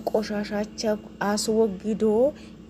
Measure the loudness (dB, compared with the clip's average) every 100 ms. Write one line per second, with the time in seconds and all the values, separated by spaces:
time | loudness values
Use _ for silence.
0 | 2 0 0 -4 -4 -4 -4 -4 -2 -2
1 | -4 -4 -2 0 0 2 2 0 -4 0
2 | 4 4 4 2 -14 -18 -4